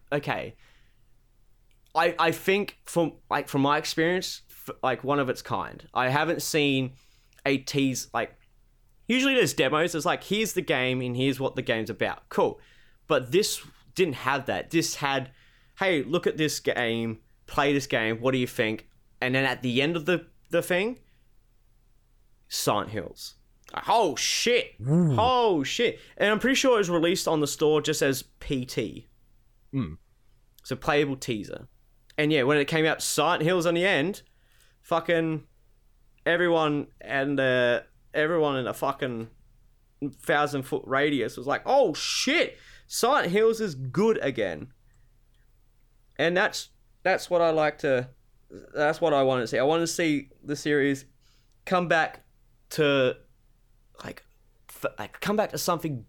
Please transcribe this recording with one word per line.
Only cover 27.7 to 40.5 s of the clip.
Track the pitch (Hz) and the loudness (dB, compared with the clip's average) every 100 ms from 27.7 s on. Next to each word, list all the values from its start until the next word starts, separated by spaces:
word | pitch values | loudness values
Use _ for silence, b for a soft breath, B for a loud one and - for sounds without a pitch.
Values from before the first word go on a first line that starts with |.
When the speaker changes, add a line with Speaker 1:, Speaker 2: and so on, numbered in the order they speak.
| 151 | 2
Speaker 1:
just | 151 147 | 2 0
as | 143 131 - - | 0 0 -6 -12
P | - 135 | -6 -4
T. | 123 - 101 - - _ _ _ _ _ _ | -4 -6 -6 -8 -18 _ _ _ _ _ _
Speaker 2:
Mm. | 135 90 78 _ _ _ _ _ _ | -6 -6 -8 _ _ _ _ _ _
Speaker 1:
So | - 123 | -10 -8
playable | - 147 147 131 | 0 2 2 -2
teaser. | - 110 - - - _ _ _ _ - | -6 -6 -8 -14 -16 _ _ _ _ -2
And | 151 | 2
yeah, | 156 | 2
when | 123 147 | 4 2
it | 143 | 2
came | 160 160 | 2 2
out, | - | 0
Silent | - - 151 175 | -2 0 2 2
Hills | 156 185 170 | 2 2 2
on | |
the | 170 | 2
end, | 190 165 165 208 - b b b b b | 2 2 0 -4 -12 b b b b b
fucking | - 165 165 165 160 156 - _ _ _ _ _ _ _ - | -4 -2 0 0 0 -4 -8 _ _ _ _ _ _ _ 0
everyone | 170 175 170 151 147 - - | 2 4 2 2 0 -4 -12
and, | - 135 139 139 | -6 -2 0 2
uh, | 131 127 120 120 - _ _ | 2 4 4 2 -2 _ _
everyone | - 156 170 151 135 | -2 0 2 2 0
in | 113 | -4
a | |
fucking | - 147 135 139 117 113 - _ _ _ _ _ - 143 - | -4 -4 -2 -4 -6 -10 -14 _ _ _ _ _ -10 -10 -6
thousand | - 147 147 | 0 2 2